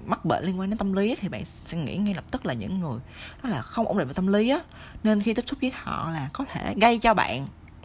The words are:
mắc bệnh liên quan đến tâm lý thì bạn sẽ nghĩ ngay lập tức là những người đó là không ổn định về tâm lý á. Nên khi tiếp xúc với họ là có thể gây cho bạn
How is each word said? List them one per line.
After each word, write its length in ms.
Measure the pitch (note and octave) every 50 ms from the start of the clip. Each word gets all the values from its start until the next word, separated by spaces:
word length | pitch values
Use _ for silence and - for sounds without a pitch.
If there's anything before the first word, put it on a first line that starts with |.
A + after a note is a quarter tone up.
| -
mắc 200 | - - - -
bệnh 200 | E3+ A#2 - -
liên 160 | F#3 F#3 F#3
quan 100 | F#3+ F#3+
đến 80 | G#3+ A3
tâm 140 | G3+ G3 F#3+
lý 240 | F#3+ G3+ G#3+ C4+ -
thì 80 | - F3
bạn 160 | C3+ G#2+ C3+
sẽ 340 | - - - - - - E3+
nghĩ 180 | D#3 - -
ngay 180 | D#3+ G#3 G#3 G3
lập 100 | D#3+ - -
tức 160 | - C4 -
là 80 | F3 C3
những 260 | A#2 G2 - F#3 F#3+
người 200 | F3+ D#3 A#2 A2+ C#3 - - - - - - - -
đó 60 | C4
là 140 | G3+ B2+ -
không 240 | - - - A3+
ổn 120 | - - G#3
định 100 | D#3 B2
về 60 | C#3+
tâm 120 | - F#3
lý 220 | F#3+ G3 G#3 G#3+ A#3+
á. 100 | C#4 E4+ E4 - - - - - - - -
Nên 200 | G#3+ G#3+ G#3 G3+
khi 120 | A3 A3
tiếp 100 | A3+ B3
xúc 120 | - C#4+ -
với 120 | - B3+ C4
họ 360 | - - - - - - E3
là 180 | D#3+ D#3+ C3+ C#3 -
có 120 | - C#4
thể 300 | - - - - - -
gây 240 | - G3 A#3+ A#3 A3+
cho 160 | - A#3 G#3+
bạn 320 | F#3 - - G#2 B2+ C#3 - - - - - - -